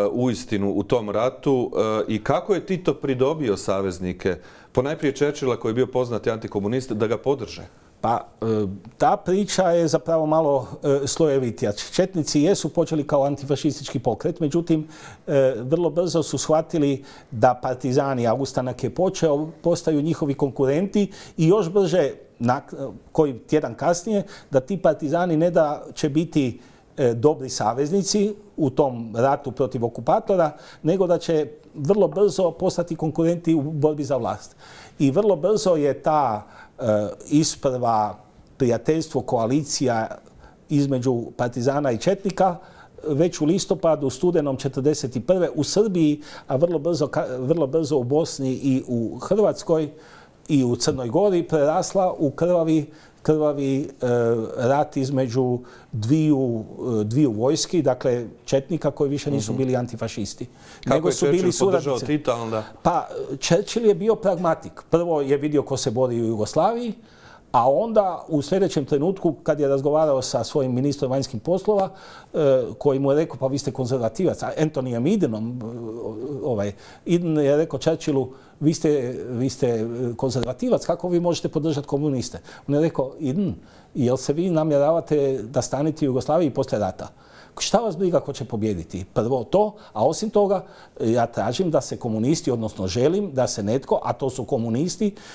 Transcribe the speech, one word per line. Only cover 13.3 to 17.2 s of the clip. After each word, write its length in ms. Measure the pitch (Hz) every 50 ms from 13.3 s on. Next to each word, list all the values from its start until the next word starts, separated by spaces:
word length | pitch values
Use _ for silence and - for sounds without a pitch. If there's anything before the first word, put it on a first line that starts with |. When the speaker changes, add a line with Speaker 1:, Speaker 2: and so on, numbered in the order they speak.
| 143 - 135 139 139 - - 147 135 - 135 - - 123
Speaker 2:
pokret, 400 | - 127 107 - - 175 170 -
međutim, 480 | 160 139 170 170 165 - 165 156 156 - - - - - - - -
e, 260 | 185 147 139 131 131 131
vrlo 320 | 107 127 127 123 120 120 120
brzo 340 | 143 175 180 160 147 165 143
su 140 | - -
shvatili 640 | - - - 156 160 160 - 175 160 143 143 135 131 - - - -